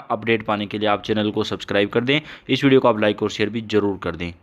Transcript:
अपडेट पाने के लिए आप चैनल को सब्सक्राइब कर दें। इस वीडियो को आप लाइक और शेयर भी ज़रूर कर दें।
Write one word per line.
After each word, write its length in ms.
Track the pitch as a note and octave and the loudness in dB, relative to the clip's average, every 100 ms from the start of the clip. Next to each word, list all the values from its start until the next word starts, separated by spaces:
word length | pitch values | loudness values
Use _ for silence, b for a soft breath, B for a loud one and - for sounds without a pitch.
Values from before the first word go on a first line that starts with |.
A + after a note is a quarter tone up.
| - | 0
अपडेट 380 | A2+ A2 A2+ A2 | -4 0 0 0
पाने 200 | G#2 G2+ | -4 -4
के 120 | G#2+ | -2
लिए 120 | G#2 | 0
आप 140 | G#2 | 0
चैनल 280 | F#2 G#2+ G#2 | 0 -2 0
को 120 | G#2 | -2
सब्सक्राइब 460 | G#2 F#2+ - G2+ G2+ | -4 -6 -2 0 2
कर 140 | A#2 | 0
दें। 160 | B2 D3 B B - | 0 0 B B -4
इस 140 | C3 | 0
वीडियो 160 | C3+ C3 | 4 6
को 80 | B2 | 6
आप 120 | G#2+ | 4
लाइक 240 | G#2+ G2 | 2 0
और 60 | G#2 | -2
शेयर 180 | - G#2 | -2 -4
भी 120 | A2+ | -4
ज़रूर 360 | G#2+ G#2 G2+ F#2+ | -2 0 2 -2
कर 120 | F#2 E2+ | -6 -6
दें। 160 | F2 E2+ | -8 -10